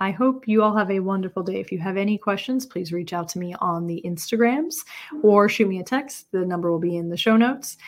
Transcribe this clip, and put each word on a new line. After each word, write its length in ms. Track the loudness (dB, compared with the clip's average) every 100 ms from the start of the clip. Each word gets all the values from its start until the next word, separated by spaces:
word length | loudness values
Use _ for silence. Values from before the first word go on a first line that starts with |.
I 100 | -4
hope 380 | 2 0 0 2
you 160 | 4
all 120 | 4 4
have 140 | 2
a 80 | 0
wonderful 460 | 0 -2 -2 -4
day. 160 | -4 -6
If 100 | -6
you 80 | -6
have 180 | -4 -2
any 220 | 0 0
questions, 480 | 0 -2 -2 -4 -4
please 260 | -6 -6
reach 200 | -6 -4
out 160 | -6 -6
to 100 | -8
me 160 | -8 -4
on 260 | -4 -2 -4
the 160 | -6
Instagrams 680 | -6 -8 -4 2 2 2 -2 -8 -12 -16 -14 2
or 260 | 6 8 6
shoot 200 | 4 0
me 100 | 0
a 60 |
text. 480 | -2 -4 -4 -12 -6
The 120 | -4
number 240 | -2 0 0
will 80 | 0
be 160 | 0 -2
in 140 | -4
the 60 | -2
show 200 | 2 4
notes. 400 | 4 0 -8 -16